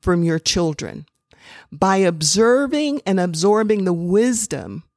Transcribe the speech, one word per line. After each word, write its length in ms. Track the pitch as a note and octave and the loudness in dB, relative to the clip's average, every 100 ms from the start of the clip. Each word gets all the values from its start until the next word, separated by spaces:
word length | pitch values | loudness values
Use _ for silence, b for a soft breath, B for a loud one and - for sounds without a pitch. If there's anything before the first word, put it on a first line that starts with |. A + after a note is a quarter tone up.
from 220 | - F3 | 0 0
your 160 | E3+ D#3+ | 2 -2
children. 680 | - - E3+ D3 - - D3+ _ _ B B B B | -2 -2 -2 -4 -10 -12 -18 _ _ B B B B
By 240 | D3 F#3+ F#3+ | -2 0 4
observing 1040 | F#3+ E3+ D#3 G3 A3+ B3+ C#4 D4 D4 C#4+ | 2 2 -2 2 4 4 2 -2 -2 -4
and 140 | - F#3+ | -2 0
absorbing 640 | F3+ D#3+ F#3 G#3+ G#3+ G#3 | 0 0 2 2 2 0
the 80 | F#3 | 0
wisdom 920 | F3 F3 F#3+ A#3+ A#3 - D3 F#2+ G2 - | -2 0 2 2 0 -4 -6 -8 -12 -16